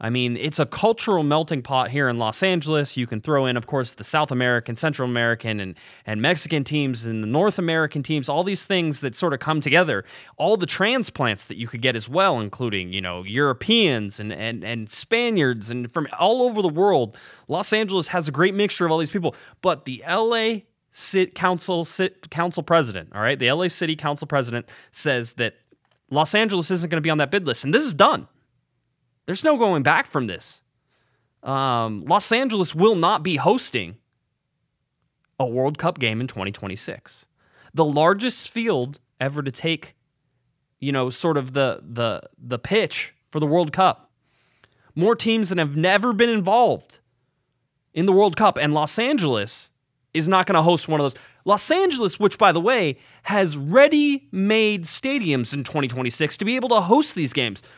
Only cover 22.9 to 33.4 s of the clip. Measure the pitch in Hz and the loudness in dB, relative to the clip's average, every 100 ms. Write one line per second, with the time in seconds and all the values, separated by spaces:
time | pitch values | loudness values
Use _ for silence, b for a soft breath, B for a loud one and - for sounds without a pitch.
22.9 | 95 78 104 113 139 123 151 180 - 165 | -4 -10 -4 -2 0 2 2 -2 -2 -4
23.9 | 156 151 151 151 143 123 120 - B B | -4 -4 -6 -2 -2 -2 -6 -8 B B
24.9 | - 151 123 117 - 113 - _ _ _ | -6 -2 -2 -4 -4 -6 -6 _ _ _
25.9 | _ _ 139 156 208 220 190 156 180 170 | _ _ 0 2 2 2 0 -2 -4 -2
26.9 | 160 156 151 139 202 160 117 135 214 302 | -2 0 0 0 0 -2 -4 0 0 0
27.9 | 147 233 - - _ _ _ _ _ _ | 4 4 4 -4 _ _ _ _ _ _
28.9 | _ _ _ - 190 311 277 214 165 139 | _ _ _ -8 0 2 4 2 2 2
29.9 | 190 - 147 113 85 - - _ _ _ | 2 0 -4 -4 -6 -14 -20 _ _ _
30.9 | _ _ _ _ _ - 135 135 120 113 | _ _ _ _ _ -6 -2 0 0 -2
31.9 | 107 98 196 - 226 269 214 170 156 214 | -4 0 0 2 0 0 -2 -2 4 4
32.9 | 190 165 208 165 143 | 6 2 2 0 0